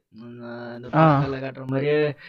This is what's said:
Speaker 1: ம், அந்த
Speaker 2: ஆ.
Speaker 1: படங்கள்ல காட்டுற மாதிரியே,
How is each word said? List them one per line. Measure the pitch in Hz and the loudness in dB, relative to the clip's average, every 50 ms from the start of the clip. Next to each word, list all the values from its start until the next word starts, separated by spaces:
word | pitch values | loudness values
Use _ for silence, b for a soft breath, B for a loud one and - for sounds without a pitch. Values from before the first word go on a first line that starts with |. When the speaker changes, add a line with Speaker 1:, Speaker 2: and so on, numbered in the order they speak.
| _ _ | _ _
Speaker 1:
ம், | _ 110 117 120 120 120 120 120 120 - 120 - 120 | _ -20 -18 -18 -16 -16 -14 -14 -12 -12 -12 -14 -14
அந்த | - - - - | -14 -12 0 4
Speaker 2:
ஆ. | 156 160 160 143 139 | 6 6 6 6 4
Speaker 1:
படங்கள்ல | 143 135 135 | 2 0 -4
காட்டுற | 135 131 135 131 131 131 | -6 -8 -10 -10 -10 -6
மாதிரியே, | 131 135 135 143 147 147 151 151 147 139 b b | -4 -2 0 0 2 2 2 2 0 -2 b b